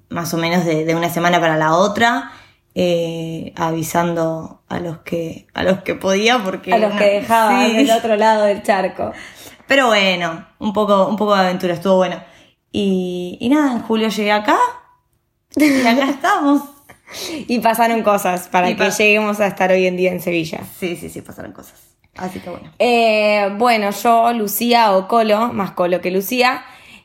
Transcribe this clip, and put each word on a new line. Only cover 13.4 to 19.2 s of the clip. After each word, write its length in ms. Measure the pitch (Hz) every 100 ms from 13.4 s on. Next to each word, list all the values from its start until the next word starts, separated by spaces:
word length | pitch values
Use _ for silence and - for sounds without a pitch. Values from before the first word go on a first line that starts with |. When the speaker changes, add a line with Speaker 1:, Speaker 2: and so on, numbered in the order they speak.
Speaker 1:
y 80 | 233
nada, 240 | 302 285
en 80 | 226
julio 260 | - 220 220
llegué 220 | 202 208
acá, 260 | 214 214 370 494 - - _ _ _ _ _ _ -
y 280 | 302 269 240
acá 200 | 247 277
Speaker 2:
<laughs> 40 |
Speaker 1:
estamos. 520 | 285 359 392 285 285 - - - - - - 370 311 -
Speaker 2:
Y 120 | 240
pasaron 420 | 226 220 233 226
cosas 440 | 208 202 185 180 -
para 200 | 185 180
Speaker 1:
Y 60 | 185
Speaker 2:
que 80 |
Speaker 1:
pas- 140 | 202 196
Speaker 2:
lleguemos 420 | 208 214